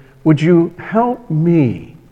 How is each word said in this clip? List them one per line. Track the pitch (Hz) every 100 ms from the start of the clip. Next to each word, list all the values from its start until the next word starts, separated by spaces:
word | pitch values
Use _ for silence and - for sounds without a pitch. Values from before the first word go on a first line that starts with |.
| - _
Would | 160 151
you | 156 175 170 -
help | - 214 240 247 -
me | 156 165 170 131 90 - - _